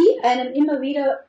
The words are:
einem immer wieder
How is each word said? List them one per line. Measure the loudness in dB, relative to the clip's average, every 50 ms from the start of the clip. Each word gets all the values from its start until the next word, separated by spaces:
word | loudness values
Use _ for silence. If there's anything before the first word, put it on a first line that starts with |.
| 4 4 4 2
einem | 0 0 0 0 -2 -4 -2
immer | 0 0 0 0 -2
wieder | -4 -4 -4 -2 -2 -2 -4 -4 -8